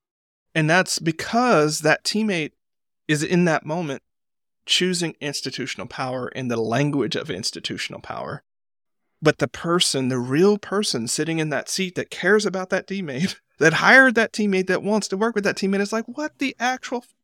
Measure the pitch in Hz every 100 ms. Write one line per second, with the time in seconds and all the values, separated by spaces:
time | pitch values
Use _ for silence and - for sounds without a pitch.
0 | _ _ _ _ _ 165 156 175 180 -
1 | 165 160 - 233 247 175 151 156 156 -
2 | - 208 220 175 147 _ _ _ _ _
3 | - 151 156 180 175 151 - 165 156 131
4 | _ _ _ _ _ _ - - 185 175
5 | 165 - 143 139 135 - 131 - 92 -
6 | 131 127 123 - 123 117 110 120 147 143
7 | 110 - 151 95 - - - 98 - -
8 | - - - - _ _ _ _ _ _
9 | _ _ 151 - - - 170 175 - 135
10 | 127 127 123 143 196 208 - 196 208 123
11 | 110 - 156 160 156 135 - - 185 143
12 | - - 180 214 208 185 185 190 - 196
13 | 160 127 180 - _ - 160 160 180 254
14 | 262 233 214 - 208 190 185 185 196 214
15 | - 190 226 220 196 - 190 196 202 226
16 | 226 247 302 - 269 - 247 254 - 240
17 | - _